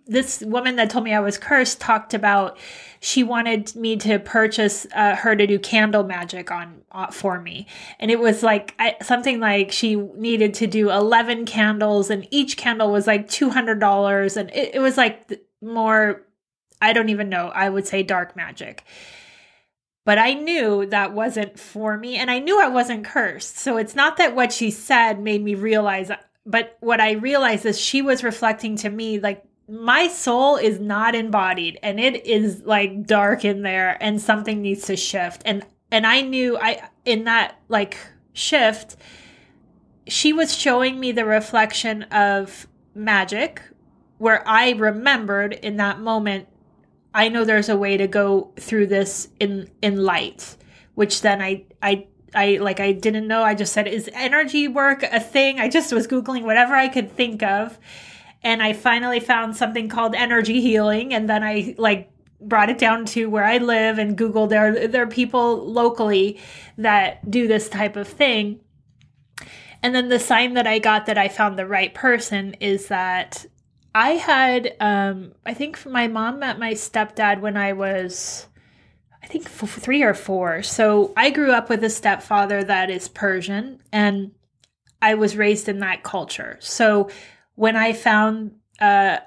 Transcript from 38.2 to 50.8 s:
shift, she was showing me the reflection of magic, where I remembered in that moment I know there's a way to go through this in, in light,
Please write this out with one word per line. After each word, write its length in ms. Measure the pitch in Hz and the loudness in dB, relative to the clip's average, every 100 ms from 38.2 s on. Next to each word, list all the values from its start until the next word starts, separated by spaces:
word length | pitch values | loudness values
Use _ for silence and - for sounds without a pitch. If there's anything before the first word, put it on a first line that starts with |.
| _ | _
shift, 640 | - - 302 220 214 - - - - - - _ _ _ _ _ _ - | -8 0 4 2 0 -12 -20 -20 -20 -20 -20 _ _ _ _ _ _ -6
she 260 | - 302 | 0 0
was 240 | 311 320 - | 2 0 0
showing 440 | 285 247 262 262 | 2 2 2 -2
me 100 | 254 | -4
the 140 | 233 | -2
reflection 800 | 220 214 214 233 214 - 226 214 | 2 0 2 2 2 0 -6 -6
of 640 | 214 208 202 196 196 - - _ _ | -2 2 2 2 -4 -12 -20 _ _
magic, 640 | 208 214 202 185 208 320 - - _ _ _ _ - | -6 0 2 0 -2 -4 -6 -20 _ _ _ _ -2
where 280 | 220 220 - | -2 -2 0
I 240 | 220 247 | 2 2
remembered 840 | 220 214 208 269 254 208 202 202 | 2 0 0 0 0 0 -2 -2
in 240 | - 214 208 | -6 -8 -4
that 200 | 202 196 | -4 -4
moment 480 | 220 220 208 196 - _ _ _ _ _ _ 214 | -2 -2 -2 -6 -10 _ _ _ _ _ _ 0
I 140 | 226 | 0
know 140 | 233 220 | 2 2
there's 240 | 214 208 | 2 2
a 80 | 202 | 0
way 180 | 202 196 | 0 0
to 100 | 196 | 0
go 460 | 208 202 196 - - | 0 2 2 -2 -12
through 280 | - 220 202 | -4 0 2
this 400 | 196 196 - - - | 2 0 -6 -10 -4
in, 300 | 202 196 175 - | -4 -4 -10 -4
in 240 | 208 196 | -2 0
light, 500 | 190 170 123 - - - - - | 0 0 -4 -10 -20 -20 -20 -20